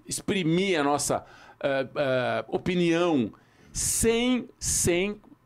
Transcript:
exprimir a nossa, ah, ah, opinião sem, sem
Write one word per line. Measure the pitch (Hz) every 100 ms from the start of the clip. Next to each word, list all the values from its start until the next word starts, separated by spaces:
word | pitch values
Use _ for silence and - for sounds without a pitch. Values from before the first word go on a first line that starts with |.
| -
exprimir | - - 202 160 170 196 170
a |
nossa, | 143 147 - 120 - - - -
ah, | 143 135 131 147
ah, | 139 127 120 113 -
opinião | - - 180 170 165 175 147 110 - _ _ -
sem, | - - - 226 233 247 247 - -
sem | - - - 175 196 208 - -